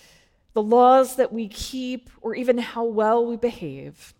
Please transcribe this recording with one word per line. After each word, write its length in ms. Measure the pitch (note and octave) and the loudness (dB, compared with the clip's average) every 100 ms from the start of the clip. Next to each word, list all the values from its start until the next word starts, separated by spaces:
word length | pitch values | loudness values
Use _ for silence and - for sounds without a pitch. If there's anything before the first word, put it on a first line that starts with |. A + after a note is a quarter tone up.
| _ _ _ _ _ | _ _ _ _ _
the 100 | A3 | -6
laws 540 | G#3+ A#3+ B3 C4 B3+ - | 2 6 6 6 4 0
that 140 | A#3+ | -2
we 180 | A3+ G#3 | -4 -10
keep 600 | - - C4 B3+ B3+ - _ | -12 -12 -10 -8 -10 -14 _
or 140 | A3+ | -10
even 240 | A#3+ B3 A#3+ | -2 0 0
how 260 | A3+ A#3 | -4 -6
well 440 | A#3 G#3+ G#3+ A#3+ A#3+ | -4 0 2 2 0
we 100 | A#3 | -4
behave. 760 | A#3+ - D#3+ C3+ C#3+ - - | -6 -6 -12 -12 -16 -20 -20